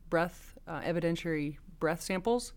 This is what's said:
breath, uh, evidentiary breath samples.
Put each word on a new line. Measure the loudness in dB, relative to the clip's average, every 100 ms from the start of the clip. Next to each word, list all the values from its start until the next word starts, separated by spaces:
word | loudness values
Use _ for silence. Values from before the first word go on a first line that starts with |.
| 0
breath, | 2 2 -2 -16 -16 -8
uh, | -4
evidentiary | 0 2 2 0 0 0 0 -6 -14 -2
breath | 0 0
samples. | 0 0 2 2 0